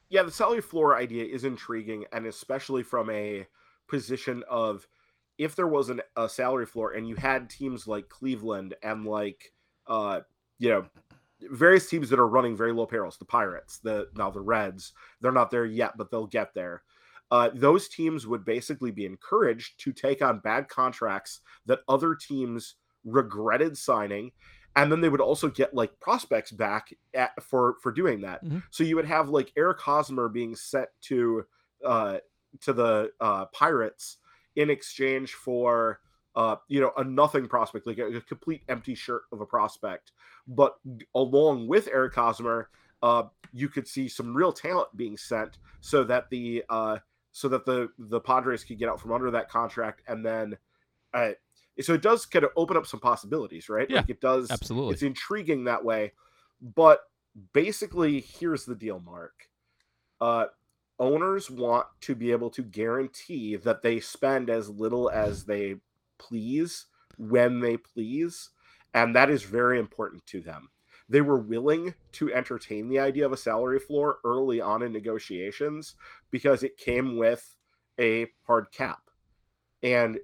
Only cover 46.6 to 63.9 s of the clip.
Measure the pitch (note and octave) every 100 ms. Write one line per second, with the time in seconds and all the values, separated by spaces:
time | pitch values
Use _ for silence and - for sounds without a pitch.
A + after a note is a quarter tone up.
46.6 | - A2+ A2 G#2+ - _ _ - C#3 B2+
47.6 | D3+ B2+ A#2+ - A2 A2+ - C3 B2+ A#2
48.6 | - G#2+ A#2 - A2+ A#2+ B2+ A#2 - A#2
49.6 | A#2 - A2 - - A2 A2+ A2 G#2 G2
50.6 | _ _ _ _ _ B2 A2+ G2+ _ _
51.6 | _ - C#3 E3 G#3 A#3 - F3+ C#3+ -
52.6 | E3 E3+ D#3 G#2+ B2 A#2 G2+ D#3 G#2+ E2
53.6 | - G#2+ B2+ B3+ - A#2+ C3 C3 A#2+ A#2+
54.6 | - A#2 C3+ - C#3 C3+ - G#3 E3 C#3+
55.6 | B2 A#2 A2+ A2 G#2+ _ _ _ _ _
56.6 | B2 C3 D#3+ D3 - _ _ G#2+ F#2+ C#3+
57.6 | F3+ G#3 F3 E3+ D#3 C#3+ - - E3+ D3+
58.6 | - A2+ A2 F#2 F2 F2 E2 _ _ _
59.6 | _ _ _ _ _ - A#2 A#2 A2 -
60.6 | _ _ _ - B2+ D3+ F#3 G3 F#3 B2
61.6 | A#2+ A#2+ - _ - A#2+ A#2+ A#2 A#2 -
62.6 | A#2 G2+ A2+ B2 C3+ - - D#3+ G#2+ G#2
63.6 | A#2 A2+ A#2+